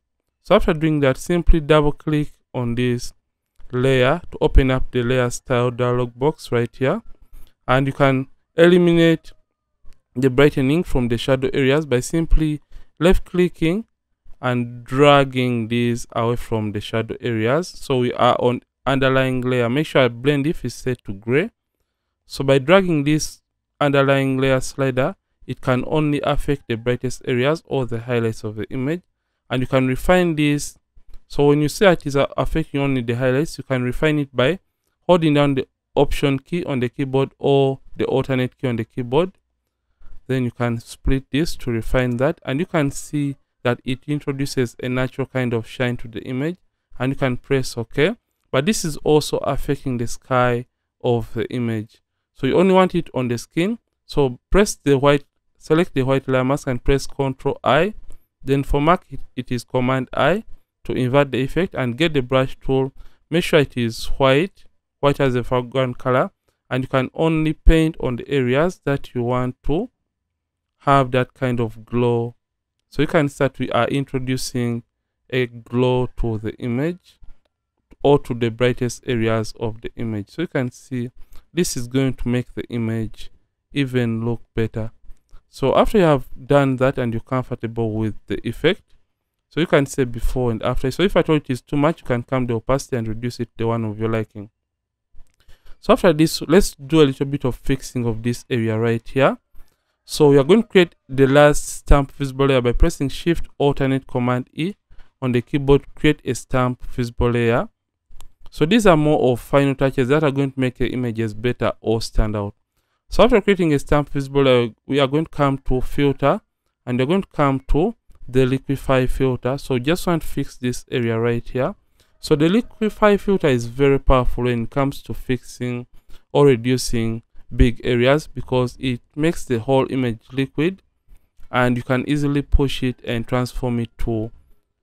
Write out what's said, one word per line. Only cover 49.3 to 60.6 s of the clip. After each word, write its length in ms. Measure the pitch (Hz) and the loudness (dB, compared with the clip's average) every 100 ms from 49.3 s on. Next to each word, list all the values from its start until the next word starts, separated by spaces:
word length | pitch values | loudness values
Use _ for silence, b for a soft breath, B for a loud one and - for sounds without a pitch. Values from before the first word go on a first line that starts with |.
| 147 | -4
affecting 600 | - 135 - 139 139 120 | -2 -4 -2 -4 -4 -4
the 80 | 117 | -4
sky 600 | - _ 127 123 120 123 _ _ _ | -6 _ 0 2 0 -6 _ _ _
of 300 | 127 120 113 | -2 -2 -2
the 160 | 113 - | -6 -6
image, 520 | 127 117 110 110 _ _ _ _ | -4 -4 -4 -8 _ _ _ _
so 120 | - 135 | -6 0
you 100 | 143 | 2
only 180 | 190 | 4
want 200 | 185 185 | 4 2
it 160 | 175 - | -2 -4
on 120 | 127 123 | -6 -4
the 120 | 120 | -4
skin. 400 | - - 185 233 _ _ _ | -6 -4 -4 -4 _ _ _
So 320 | - 139 123 _ | -2 -2 -2 _
press 260 | 180 208 - | 2 2 0
the 200 | 143 139 | 0 4
white, 280 | 143 143 - _ _ _ | 4 2 -2 _ _ _
select 360 | - 156 180 | 0 0 2
the 80 | 135 | -2
white 240 | 127 135 - | 0 0 0
layer 160 | 131 | 0
mask 240 | 127 147 - | 0 -2 -2
and 160 | 123 | 0
press 240 | - 135 - | 2 2 -2
Control 540 | - 135 131 139 - | -4 -4 -2 -6 -2
I. 320 | 107 135 190 - - - _ _ | 0 2 0 -4 -12 -14 _ _
Then 220 | 131 139 | -2 -2
for 160 | 135 143 | 0 0
Mac, 240 | 151 180 _ | 2 0 _
it, 100 | 135 - - | -12 -10 -10
it 160 | 123 | -6
is 100 | 123 | -6
Command 460 | - 127 127 131 127 | -4 -2 0 -2 -2
I 300 | - 131 202 - - | 0 0 0 -4 -16